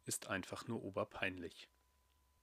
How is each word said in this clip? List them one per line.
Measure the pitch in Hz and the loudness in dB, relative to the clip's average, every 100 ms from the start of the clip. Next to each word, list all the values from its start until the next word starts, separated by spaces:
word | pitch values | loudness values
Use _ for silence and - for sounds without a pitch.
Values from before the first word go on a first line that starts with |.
ist | - - - | -4 -2 2
einfach | 98 - - - | 2 2 -2 -2
nur | 110 | -2
oberpeinlich. | 101 98 - - 95 90 82 - - _ _ _ _ _ _ _ | 0 2 2 2 2 2 -4 -8 -16 _ _ _ _ _ _ _